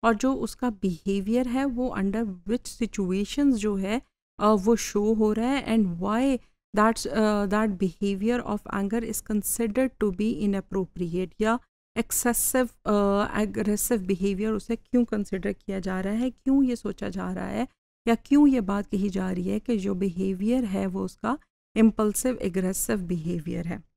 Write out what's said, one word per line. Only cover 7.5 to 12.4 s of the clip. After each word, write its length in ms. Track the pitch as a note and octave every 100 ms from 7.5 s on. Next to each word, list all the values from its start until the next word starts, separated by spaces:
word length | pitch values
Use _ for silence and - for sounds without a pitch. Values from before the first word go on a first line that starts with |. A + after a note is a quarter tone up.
| G#3 A3 F#3
behavior 680 | F#3+ - G3+ G3 G#3+ A#3+ -
of 140 | G#3 - G3
anger 200 | G3 A3+ A3+
is 120 | G#3+ -
considered 580 | G#3+ G3 - A#3 G#3 C4 -
to 120 | G#3+ F#3
be 320 | G#3+ A3+ G3+
inappropriate 960 | G3 F#3+ F#3+ F#3 - F3 F3 F#3 -
या 180 | G#3+ A#3+ _ _ _ -
एक्सेसिव, 720 | A3+ - B3 A#3